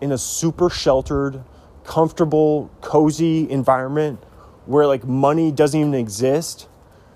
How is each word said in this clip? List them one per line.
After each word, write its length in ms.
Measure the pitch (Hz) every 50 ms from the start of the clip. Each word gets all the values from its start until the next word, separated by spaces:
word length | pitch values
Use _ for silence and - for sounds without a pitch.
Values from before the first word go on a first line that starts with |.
| 135
in 100 | 143 135
a 60 | 123
super 500 | - - - - 165 165 156 - 180 175
sheltered, 760 | - - - 156 131 131 127 - 151 139 139 139 135 135 123 - - - - - - - -
comfortable, 840 | - - 160 160 160 - - 170 151 156 156 156 151 151 147 123 - - - -
cozy 680 | - - 151 156 156 147 151 165 165 160 160 156 -
environment 720 | 139 135 123 135 131 127 131 131 143 151 156 151 123 104 - - - - - - - - -
where, 200 | - 131 147 147
like, 200 | 143 139 127 123
money 440 | 127 127 135 139 139 151 165 165 160 143
doesn't 260 | 156 151 143 135 156
even 160 | 151 147 139
exist, 760 | 131 117 107 98 104 127 131 139 160 165 - - - - - _ _ _ _ _ - _ _ _